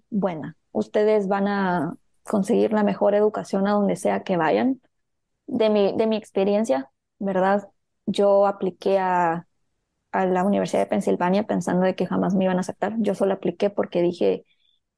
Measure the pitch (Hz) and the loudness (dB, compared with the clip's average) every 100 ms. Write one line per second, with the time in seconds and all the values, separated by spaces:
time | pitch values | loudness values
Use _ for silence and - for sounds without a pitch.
0 | _ 208 190 160 147 - _ 220 214 220 | _ -4 -2 -4 -10 -14 _ -6 -2 0
1 | 214 214 190 196 202 202 190 180 151 - | 2 2 2 0 0 0 0 0 -2 -8
2 | _ _ - 214 190 202 214 220 208 196 | _ _ -4 -2 0 0 2 2 0 0
3 | 202 208 214 208 180 196 196 208 196 175 | 2 4 2 0 -4 -2 0 0 0 -2
4 | 202 196 196 180 160 190 247 269 _ _ | -2 -2 -2 0 2 2 0 -2 _ _
5 | _ _ _ _ - 254 220 208 196 - | _ _ _ _ -8 0 2 2 2 0
6 | 220 214 - - 196 202 226 269 269 _ | -2 -2 -4 -2 0 0 0 -2 -4 _
7 | _ - 196 190 190 202 202 _ _ _ | _ -8 -4 0 2 0 -2 _ _ _
8 | - 196 202 202 202 202 185 180 196 190 | -4 2 4 4 4 0 -6 -4 0 0
9 | 185 180 170 170 - _ _ _ _ _ | 2 2 2 -2 -8 _ _ _ _ _
10 | _ 190 190 180 190 196 185 - 196 214 | _ -2 0 2 2 0 0 -2 0 -2
11 | 196 190 180 196 214 196 175 180 185 185 | 0 0 2 0 0 -2 -2 0 0 0
12 | 180 190 175 190 185 185 185 - 190 226 | -2 -2 0 0 0 0 -4 -6 -4 -2
13 | 202 190 196 196 180 175 202 202 202 180 | -2 0 -2 -2 -4 -2 -2 -2 -4 0
14 | 175 175 196 185 - _ _ _ _ | 0 0 -2 -2 -6 _ _ _ _